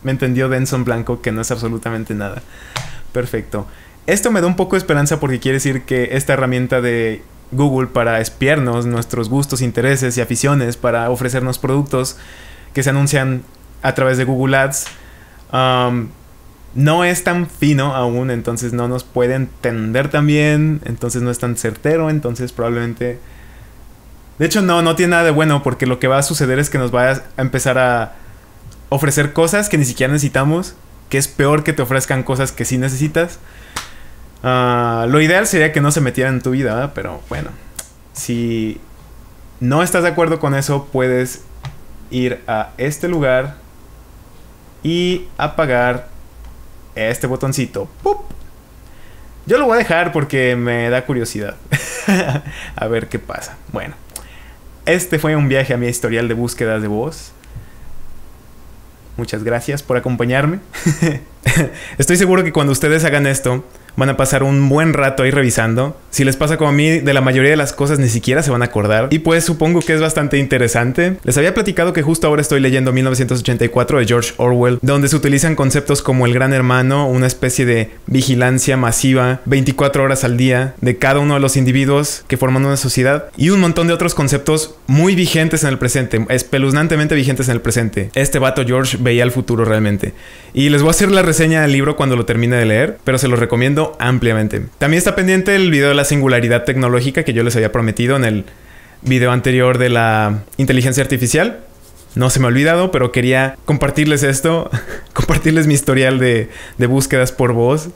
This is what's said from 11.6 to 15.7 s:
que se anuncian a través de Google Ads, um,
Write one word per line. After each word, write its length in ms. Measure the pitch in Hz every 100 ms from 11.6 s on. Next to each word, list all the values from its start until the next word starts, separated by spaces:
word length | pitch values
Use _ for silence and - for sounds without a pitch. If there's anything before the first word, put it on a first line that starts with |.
| 131 135 143 131 131 - - - - - -
que 100 | -
se 80 | 135
anuncian 500 | 139 139 147 131 127 - - - -
a 140 | 131 131
través 240 | 131 127
de 60 | 127
Google 320 | 131 135 135
Ads, 280 | 139 147 - - - - - - -
um, 580 | 127 131